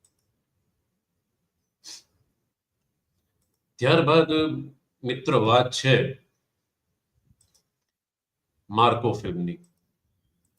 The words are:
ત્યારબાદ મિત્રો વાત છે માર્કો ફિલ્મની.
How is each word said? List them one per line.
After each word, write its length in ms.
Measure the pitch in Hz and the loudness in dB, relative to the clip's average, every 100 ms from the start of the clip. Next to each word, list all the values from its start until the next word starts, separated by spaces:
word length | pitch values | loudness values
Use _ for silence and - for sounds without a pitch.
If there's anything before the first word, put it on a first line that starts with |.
| _ _ _ _ _ _ _ _ _ _ _ _ _ _ _ _ _ _ - - _ _ _ _ _ _ _ _ _ _ _ _ _ _ _ _ _ - | _ _ _ _ _ _ _ _ _ _ _ _ _ _ _ _ _ _ -20 -20 _ _ _ _ _ _ _ _ _ _ _ _ _ _ _ _ _ -4
ત્યારબાદ 560 | 123 165 147 160 160 156 156 131 - - _ _ | 2 2 4 4 2 0 -2 -4 -12 -20 _ _
મિત્રો 420 | 123 123 - 131 107 | -8 -6 -2 0 2
વાત 260 | 123 127 | 2 0
છે 500 | - 135 127 - - _ _ _ _ _ _ _ _ _ _ _ _ _ _ _ _ _ _ _ _ _ _ _ _ - | -2 0 2 0 -8 _ _ _ _ _ _ _ _ _ _ _ _ _ _ _ _ _ _ _ _ _ _ _ _ -8
માર્કો 440 | 104 117 - 120 | 2 2 2 -2
ફિલ્મની. 460 | 98 98 87 87 85 _ _ _ _ _ _ _ _ _ | -4 -6 -8 -8 -10 _ _ _ _ _ _ _ _ _